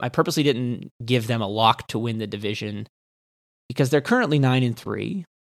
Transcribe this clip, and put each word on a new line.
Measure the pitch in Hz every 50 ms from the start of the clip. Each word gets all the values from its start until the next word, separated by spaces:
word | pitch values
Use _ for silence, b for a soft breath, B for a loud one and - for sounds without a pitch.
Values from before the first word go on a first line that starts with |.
I | - 127
purposely | - - 160 - 156 160 147
didn't | 147 135 113 127 120 120 - - - - - 117
give | 113 127 123 113 113
them | 120 117
a | 107 98
lock | 104 107 113 113 - - - -
to | - 110
win | 113 117 113 110
the | 110 104
division | 98 104 104 101 107 - 110 104 104 104 110 - _ _ _ _ _ _ _ _ _ _ _ _ _ _ _ -
because | - - 143 127
they're | 151 147
currently | - - 233 254 240 156 151 147
nine | 135 131 127 127
and | 127 120 117 -
three. | - 107 104 101 101 107 185 196 170 - _ _ _ _